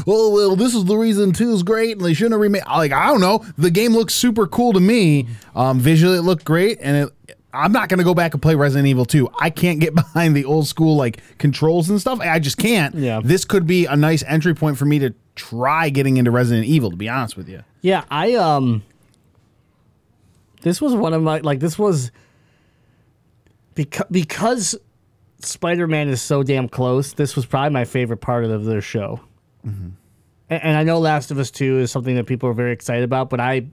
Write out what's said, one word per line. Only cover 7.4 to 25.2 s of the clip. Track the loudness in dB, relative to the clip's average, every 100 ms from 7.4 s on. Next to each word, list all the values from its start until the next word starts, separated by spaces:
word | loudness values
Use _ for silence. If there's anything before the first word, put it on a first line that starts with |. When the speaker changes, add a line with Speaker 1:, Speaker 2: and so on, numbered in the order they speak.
| _
Speaker 1:
I'm | -2 0
not | 0 0
gonna | 2
go | 2
back | 2 0
and | 2
play | 2
Resident | 4 2 2 2
Evil | 2 2
two. | 2 2 0
I | -2
can't | 0 0 0
get | 2
<laughs> | 0
behind | 0 0 2 2
the |
old | 2 0 0
school, | 0 2 4
like, | 0 -4 -16 -2
controls | -2 2 2 2 0
and | 0
stuff. | -2 -2
I | -2 0
just | -2 -2
can't. | 0 2 0
Speaker 2:
Yeah. | -2 -2 -2
Speaker 1:
This | 0 0
could | 2 0 2
be | 2 2
a | 2
nice | 2 0 0
entry | -2 0
point | 0 -2 -2
for |
me | 0 0
to | -2 -6 _
try | -20 -12 -4 -2 0 0
getting | 0 2 2
into | 2
Resident | 2 2 0 2
Evil, | 0 0
to | -6
be | -6
honest | -6 -6 -10
with | -16
you. | -18 -20 -6
Speaker 2:
Yeah, | -2 -2 -2
I, | -2 0
um, | 2 2 2 0 -2 -6 _ _ _ _ _ _ _ _ _ _ _ _ _ _ _ _ _
this | -4 -2
was | 0
one | 0 0
of | 0
my, | 0 -2
like, | -2 -2
this | -4 -2
was | 0 0 -4 _ _ _ _ _ _ _ _ _ _ _ _ _ _ _ _ -8
beca-, | -8 -6 -4
because | -2 -2 -4 -2 -2 -4 -8 _ _ _ _